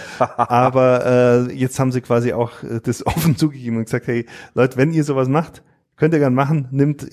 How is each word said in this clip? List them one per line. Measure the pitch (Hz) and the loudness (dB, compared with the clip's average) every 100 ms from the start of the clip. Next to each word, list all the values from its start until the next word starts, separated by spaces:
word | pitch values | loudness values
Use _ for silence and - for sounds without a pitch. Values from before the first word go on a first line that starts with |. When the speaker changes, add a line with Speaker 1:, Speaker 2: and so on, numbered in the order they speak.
| - | -12
Speaker 1:
<laughs> | - | -4
Speaker 2:
Aber, | 123 - 113 123 127 131 127 123 123 123 123 120 123 | -4 -2 0 2 2 4 4 4 2 4 4 4 0
äh, | 135 | -2
jetzt | 127 - | -4 -2
haben | 131 | -2
sie | 127 | -2
quasi | 127 117 123 | 0 0 0
auch, | 107 113 - | -2 -4 -6
äh, | 120 113 | -8 -6
das | 123 117 | -4 -4
<laughs> | - | -4
offen | - 160 135 | -2 0 0
zugegeben | 156 131 120 113 | -2 -4 -6 -6
und | 113 | -4
gesagt, | 123 - | -6 -4
hey, | 120 117 - - | -4 -6 -14 -6
Leute, | - 127 127 | 0 0 2
wenn | 151 | 0
ihr | 160 | 2
sowas | 147 135 131 | 0 0 0
macht, | 147 165 - _ _ _ _ | 0 -2 -10 _ _ _ _
könnt | 156 | 0
ihr | 160 | 2
gern | 139 127 | 2 2
machen, | 139 156 127 | 0 -2 -2
nimmt | 135 143 143 135 | 0 0 -2 -8